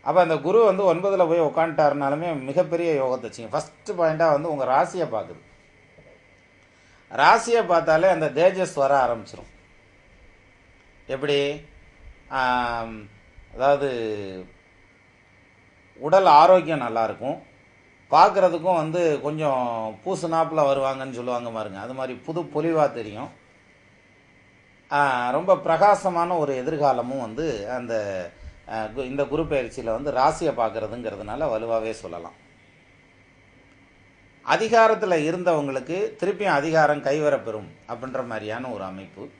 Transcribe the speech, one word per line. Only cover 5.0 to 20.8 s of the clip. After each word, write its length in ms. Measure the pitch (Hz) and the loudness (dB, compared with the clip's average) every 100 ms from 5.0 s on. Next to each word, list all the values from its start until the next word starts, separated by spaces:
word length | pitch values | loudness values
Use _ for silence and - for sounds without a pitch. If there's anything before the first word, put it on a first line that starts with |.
| 156 | -4
பாக்குது. 340 | 110 87 82 _ _ _ _ _ _ - _ _ _ _ _ _ _ _ _ _ | -6 -8 -16 _ _ _ _ _ _ -20 _ _ _ _ _ _ _ _ _ _
ராசியை 520 | 120 151 220 233 233 175 | 4 6 6 4 0 4
பார்த்தாலே 420 | 170 156 160 190 | 2 4 4 4
அந்த 220 | 170 156 | 2 0
தேஜஸ் 480 | 131 180 190 180 - | 4 2 2 -4 0
வர 100 | 139 139 127 | 2 2 2
ஆரம்பிச்சிரும். 460 | 113 98 87 - - _ _ _ _ _ _ - _ _ _ _ _ _ _ - | -2 -8 -20 -20 -20 _ _ _ _ _ _ -20 _ _ _ _ _ _ _ -12
எப்படி? 360 | 131 143 143 143 147 - - - _ - - - | -8 -2 0 -2 -6 -14 -20 -20 _ -20 -20 -8
ஆம், 680 | 135 127 127 120 117 113 110 107 - _ - - | -2 0 0 -2 -4 -8 -12 -18 -20 _ -20 -20
அதாவது 360 | - 135 143 139 123 110 104 98 92 90 - _ _ _ _ _ _ _ _ _ _ _ _ _ - | -2 2 2 0 -4 -6 -6 -8 -12 -16 -20 _ _ _ _ _ _ _ _ _ _ _ _ _ -10
உடல் 260 | 139 185 185 | 4 4 8
ஆரோக்கியம் 600 | 147 170 185 156 151 120 | 10 10 8 4 -4 -2
நல்லா 160 | 113 | -2
இருக்கும், 340 | 113 98 127 156 - _ _ _ _ _ _ | -2 -4 -6 -8 -12 _ _ _ _ _ _
பார்க்கறதுக்கும் 720 | 147 202 190 185 165 170 175 | 6 6 6 2 2 0 0
வந்து 400 | 156 175 170 143 | 0 0 0 0
கொஞ்சம் 420 | 143 156 151 131 120 113 110 110 180 | -4 -4 -2 0 -2 -4 -8 -8 -8
பூசுனாப்புல 580 | 175 165 165 160 156 139 | -6 -2 0 0 2 2
வருவாங்கன்னு 500 | 139 | 2